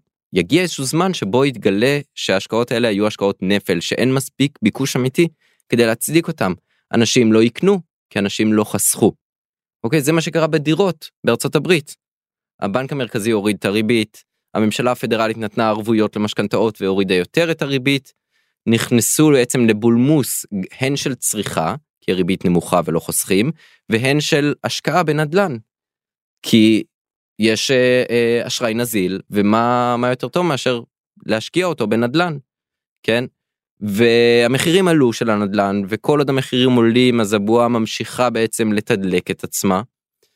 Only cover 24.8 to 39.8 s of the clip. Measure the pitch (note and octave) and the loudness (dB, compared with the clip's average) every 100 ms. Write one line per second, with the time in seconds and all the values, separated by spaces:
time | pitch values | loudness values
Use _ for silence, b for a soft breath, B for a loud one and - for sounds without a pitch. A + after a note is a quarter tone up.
24.8 | - E3 D#3 D3+ D#3 F3+ F#3+ A#2 - _ | -2 0 0 -2 0 0 -2 -6 -12 _
25.8 | _ _ _ _ _ _ - A2+ A2 G#2+ | _ _ _ _ _ _ 0 4 6 4
26.8 | - _ _ _ _ - A2 A2 - C3 | -2 _ _ _ _ -2 0 0 0 2
27.8 | B2+ B2+ - A#2+ A#2 A#2 - - A#2+ A2+ | 4 2 0 0 0 0 -2 -4 -4 -2
28.8 | A#2+ G#2+ F2+ F#2 - G2+ G2+ A2 A#2+ B2 | -4 -2 -2 -4 -4 0 2 2 2 0
29.8 | B2 A#2+ B2 B2+ B2 F3 F3 C3 C3 A#2+ | 0 0 -2 -4 -4 -2 -2 -2 -2 -4
30.8 | A#2+ _ _ _ - A2 - E3+ F#3 D3+ | -8 _ _ _ -6 -6 -4 -4 -4 -4
31.8 | G#2+ A2+ A#2+ D3+ F3 C#3+ - _ _ _ | -2 0 0 0 -2 -4 -14 _ _ _
32.8 | _ _ - A#2 B2+ - _ _ _ _ | _ _ -2 -2 -2 -12 _ _ _ _
33.8 | G#2 G2+ A#2 A#2 A#2+ A#2+ A#2+ C3 F3 F3+ | -6 2 4 6 4 4 4 0 2 2
34.8 | F#3 D#3+ B2 A2 A#2 G#2 G2+ G2+ G2 G2+ | 4 4 2 0 -2 0 0 0 0 0
35.8 | F#2+ G#2+ - D3 C3+ C3+ - B2+ B2+ B2 | -4 -4 0 0 0 -2 -2 0 2 4
36.8 | A#2 A#2+ B2+ A#2 G#2 G#2+ G2+ A#2 A#2+ A#2+ | 4 4 4 2 0 0 2 2 2 0
37.8 | A2 - A#2 - B2 A2+ A2+ - A2 G#2 | -2 -6 -8 -2 0 0 -2 -2 -2 -2
38.8 | - A2 F#2+ F2+ - F#2 - - G2+ F#2+ | -2 -2 0 -2 -2 -8 -8 -4 0 0